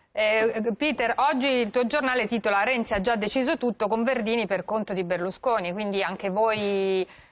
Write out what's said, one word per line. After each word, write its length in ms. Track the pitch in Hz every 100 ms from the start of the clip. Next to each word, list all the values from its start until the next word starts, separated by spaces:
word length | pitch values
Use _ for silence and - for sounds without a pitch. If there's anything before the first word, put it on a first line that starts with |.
| _
Eh, 600 | - 214 220 220 220 226 208
Peter, 380 | 302 262 233 226
oggi 280 | 269 277 277
il 240 | 254 220
tuo 160 | 247 233
giornale 400 | 294 262 254 214
titola: 380 | 233 214 196
"Renzi 300 | 214 254 226
ha 60 | 208
già 140 | 190
deciso 420 | 226 208 269 254 330
tutto 300 | 247 - 208
con 160 | 220
Verdini 420 | 233 254 214 233
per 200 | 214 185
conto 280 | 175 214 202
di 120 | 190
Berlusconi", 680 | 175 180 180 - 262 226 175
quindi 300 | 185 208 196
anche 280 | 175 190 202
voi 760 | 190 220 214 202 196 190 190 180 - -